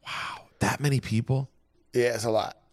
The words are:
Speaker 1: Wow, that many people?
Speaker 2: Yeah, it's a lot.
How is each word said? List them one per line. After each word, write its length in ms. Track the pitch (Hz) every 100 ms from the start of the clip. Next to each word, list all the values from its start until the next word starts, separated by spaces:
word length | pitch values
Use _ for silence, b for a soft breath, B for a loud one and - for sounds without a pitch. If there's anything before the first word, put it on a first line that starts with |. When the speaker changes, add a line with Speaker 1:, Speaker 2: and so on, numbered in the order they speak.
| -
Speaker 1:
Wow, 400 | - - - - _
that 200 | 98 -
many 180 | 143 135
people? 500 | - 110 117 135 135 _ _ _ _
Speaker 2:
Yeah, 220 | 127 120 113
it's 100 | 113
a 60 |
lot. 260 | 107 - - _